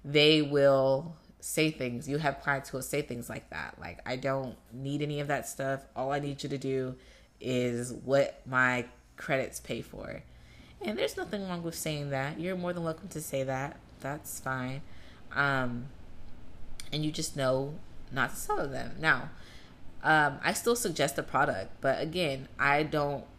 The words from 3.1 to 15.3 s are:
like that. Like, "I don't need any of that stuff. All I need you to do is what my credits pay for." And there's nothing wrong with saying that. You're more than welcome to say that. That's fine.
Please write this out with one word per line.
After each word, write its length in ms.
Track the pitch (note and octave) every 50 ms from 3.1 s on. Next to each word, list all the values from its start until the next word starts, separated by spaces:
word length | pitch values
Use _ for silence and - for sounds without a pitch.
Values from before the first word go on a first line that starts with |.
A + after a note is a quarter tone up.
| B2 A#2+ A#2 -
like 200 | - - - -
that. 240 | - E2 C#2 A1+ - -
Like, 220 | E2+ F2 - - -
"I 120 | - B2+
don't 400 | B2+ C3 C3+ C3+ C3+ C3 B2 G#2+ - - - A#2
need 280 | B2+ C3+ C#3 C#3+ D3
any 200 | D3 D3 D3 C#3+
of 60 | C#3+
that 200 | C#3+ C#3+ B2+ A2
stuff. 380 | - - - C#3 C3+ C3+ C3 - - -
All 160 | B2 C3 C3+
I 80 | C#3+ C#3+
need 240 | C#3+ C#3+ C#3 C3+ -
you 60 | C3+
to 80 | C#3+
do 380 | C3+ C3+ C3+ C3 C3 C3 C3 C3 - - - - - - - _ -
is 540 | - B2+ B2+ B2 B2 B2 A#2+ A#2+ B2 B2 A#2
what 480 | - - B2 C3+ C#3 C3+ - - - -
my 400 | B2 C3 B2+ B2+ B2+ B2+ B2 A#2 - - - - - -
credits 460 | - - - D3 C3 B2+ - - -
pay 200 | - - B2+ -
for." 420 | - - - G2+ - - - - - - - - - - - - - - - -
And 160 | G4+ A3 G#3+
there's 180 | F#4+ B4 G#4+ -
nothing 320 | G4 F4+ - G#3+ G3+ G3
wrong 160 | F#3+ F3+ E3+ E3+
with 120 | E3 E3
saying 340 | - - D#3+ D3+ D3 C#3+ C#3+
that. 280 | C#3 C3 C3+ C#3+ E3
You're 200 | D#3 E3 F3+ F#3+
more 160 | F3+ F3 F3 F3
than 100 | F3 E3
welcome 240 | D#3+ D#3+ - - F3
to 120 | - D3+
say 220 | D#3 - - C3+ C3+
that. 360 | C3 C3 C3 C#3 C#3+ - - - - - -
That's 400 | - C3+ D3 D3+ - - - -
fine. 400 | - C3+ C3 C3 B2+ B2+ C3 C#3 C#3 - - - - - - - - -